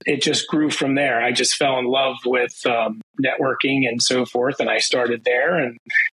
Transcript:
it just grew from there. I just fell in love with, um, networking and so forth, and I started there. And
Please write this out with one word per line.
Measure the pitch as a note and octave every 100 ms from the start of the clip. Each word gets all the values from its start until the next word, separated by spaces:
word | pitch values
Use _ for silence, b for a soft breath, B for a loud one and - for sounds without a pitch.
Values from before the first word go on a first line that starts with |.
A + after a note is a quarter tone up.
it | - C#3+
just | D#3 C#3+ -
grew | D#3 D3+
from | - C#3
there. | C#3 C#3+ A#2
I | A#2+
just | B2 B2
fell | - C#3+ C3
in | B2
love | C3+ C3+ B2+ B2
with, | B2 A#2+ - C3
um, | A#2 A2 A2 - -
networking | C3+ C3+ C3+ A#2+ C3+ C3+ B2+
and | A#2+
so | - B2+ A#2+
forth, | B2 B2+ C#3
and | A#2
I | A2
started | - C3 A#2+ A#2
there. | B2 B2 D3+ F3
And | B2+ A#2 - B B